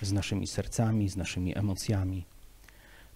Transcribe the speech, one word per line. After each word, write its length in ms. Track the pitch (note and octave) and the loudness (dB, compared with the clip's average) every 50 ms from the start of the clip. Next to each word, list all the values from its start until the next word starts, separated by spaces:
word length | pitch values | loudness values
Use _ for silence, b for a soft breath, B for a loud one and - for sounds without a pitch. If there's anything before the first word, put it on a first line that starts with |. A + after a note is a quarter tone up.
z 100 | G#2 F#2+ | -2 0
naszymi 340 | G2+ G2 - - G#2+ G2 F#2+ | 0 0 2 0 0 0 0
sercami, 640 | G2 - - F#2+ - - - A#2 A2 A2+ A2 G#2 F#2+ | -2 -2 -4 -4 -2 0 2 2 4 4 4 2 2
z 80 | F#2 | 0
naszymi 420 | F#2+ E2 - - F#2 F2+ F#2 - - | -2 -4 -2 -2 -2 0 0 0 0
emocjami. 680 | G2 G2+ F#2 - - - G#2+ F#2+ F#2 F#2+ F#2+ F#2 E2 - - - - - - - B B B B B B B B B B B | 0 0 0 -2 0 0 0 2 2 0 -2 -4 -6 -10 -16 -20 -20 -20 -20 -20 B B B B B B B B B B B